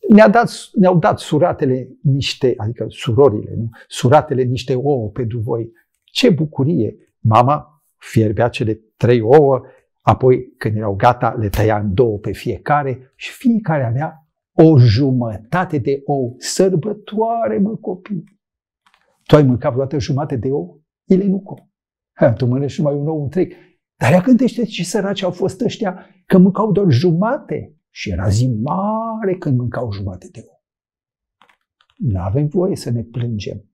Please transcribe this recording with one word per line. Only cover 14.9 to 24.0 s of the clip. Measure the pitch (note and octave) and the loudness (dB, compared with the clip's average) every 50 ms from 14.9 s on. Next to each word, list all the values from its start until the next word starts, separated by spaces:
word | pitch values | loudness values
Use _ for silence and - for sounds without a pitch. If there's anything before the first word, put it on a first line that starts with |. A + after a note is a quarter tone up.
| G2 A#2 D3 C3+ C3 B2+ A#2+ A2+ G#2+ F#2+ - _ - F3+ F#3 F3+ D#3 D3 | 4 2 2 0 0 -2 -2 -4 -8 -10 -12 _ -4 -4 -4 -2 -4 -4
de | A#2 C#3+ C#3 C#3 - | -2 -2 -4 -4 -4
ou. | - C#3+ C#3 C3 A#2 A#2+ - | -4 -4 -4 -4 -6 -8 -10
Sărbătoare, | - - - - F#3 F#3+ F#3 E3+ - G#3+ G#3 - - - G#3+ G#3 A3 A3+ A#3 A#3 A3+ A3 G#3+ G#3+ | -12 -10 0 2 2 2 2 0 -2 -4 -10 -10 -12 -10 -4 -4 -2 -2 -2 -2 -4 -4 -2 -2
mă, | G3 G#3 A3+ | -2 -2 -4
copii! | - - G#3+ F#3 F3+ _ - G#3 E3+ - _ _ _ _ _ _ _ _ _ _ _ _ _ _ _ _ _ _ _ _ | -8 -8 -10 -10 -10 _ -10 -10 -10 -10 _ _ _ _ _ _ _ _ _ _ _ _ _ _ _ _ _ _ _ _
Tu | _ - | _ 4
ai | D3+ D3 | 4 4
mâncat | C3 B2 A#2+ - D3+ B2+ | 4 0 0 -2 -4 -4
vreodată | B2 C#3 C3 - D3 | -4 -6 -4 -6 -6
jumate | A2 - D3 C3 D#3 - D3 | -4 -4 -4 -4 -4 -6 -6
de | A#2+ G2+ C3 | -6 -4 -4
ou? | C3+ D3+ F3 F3+ - _ _ _ _ _ _ | -4 -6 -6 -10 -16 _ _ _ _ _ _
Ele | _ F#3+ F#3 G3 | _ 2 2 2
nu, | G3+ F#3 G3 | 0 -2 -4
co. | - - D3 - _ _ _ _ _ _ _ _ _ _ _ | -6 -12 -20 -20 _ _ _ _ _ _ _ _ _ _ _
Ha, | - - C#3 A#2 | 0 2 2 2
tu | - C3 | 2 0
mănânci | A#2+ B2 C3 C#3+ C3+ - - | -2 0 -2 -4 -4 -4 -2
numai | E3 D3 C#3+ | -2 -2 -2
un | C#3+ C#3+ D3+ | -2 -4 -4
ou | D#3+ D#3 C#3+ | -6 -6 -6
întreg. | B2+ - F#3 F3 - - - _ _ _ _ _ _ _ | -6 -4 -4 -4 -4 -6 -20 _ _ _ _ _ _ _
Dar | _ | _